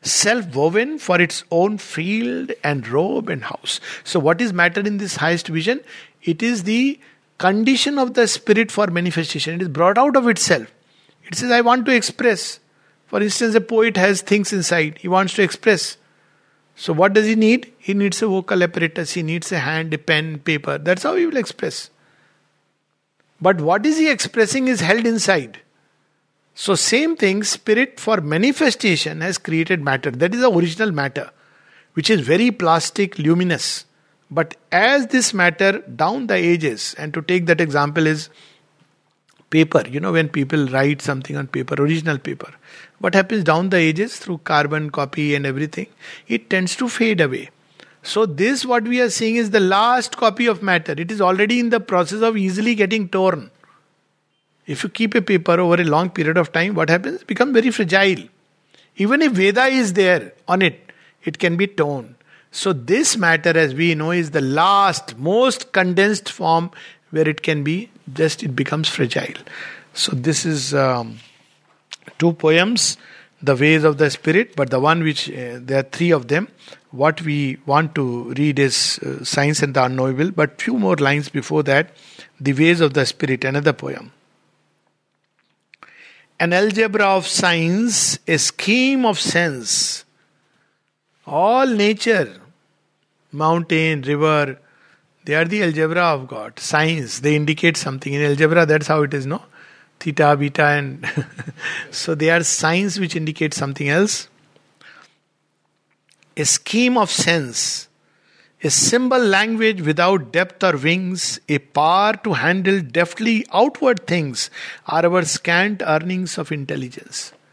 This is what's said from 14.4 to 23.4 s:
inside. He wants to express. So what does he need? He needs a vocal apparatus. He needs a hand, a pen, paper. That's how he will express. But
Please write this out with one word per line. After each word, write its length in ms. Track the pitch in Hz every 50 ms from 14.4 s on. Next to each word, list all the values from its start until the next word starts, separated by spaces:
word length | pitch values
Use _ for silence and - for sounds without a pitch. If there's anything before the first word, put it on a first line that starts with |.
| 196 -
inside. 460 | 208 190 165 - 170 170 156 151 147 -
He 80 | -
wants 260 | 175 185 185 196 175 -
to 80 | - 196
express. 540 | 170 - - - 220 202 160 - - - - _ _ _ _ _ _ _ _ _ _ _ _ _ _ _
So 160 | - - -
what 220 | 160 156 185 202 196
does 120 | 214 214
he 100 | 214 226
need? 360 | 220 220 214 240 247 - - _
He 160 | _ - 190 202
needs 280 | 202 202 196 180 -
a 60 | 226
vocal 360 | 214 190 190 180 - 202 180 175
apparatus. 500 | 170 - 170 170 160 160 180 165 - -
He 100 | 180 160
needs 280 | 156 165 170 - -
a 80 | 190 156
hand, 340 | 135 143 160 160 165 160 156
a 40 |
pen, 420 | 147 - - 156 151 160 160 156 147
paper. 380 | - 170 156 147 - 143 143
That's 260 | 147 147 170 185 185 -
how 120 | 381 370
he 100 | 370 339
will 120 | 330 294
express. 520 | 254 208 - - - - - - - - - _ _ _ _ _ _ _ _ _ _ _ _ _ _ _ _ _ _ _ _ _ _ _ _ _ _ _ _ _
But 220 | _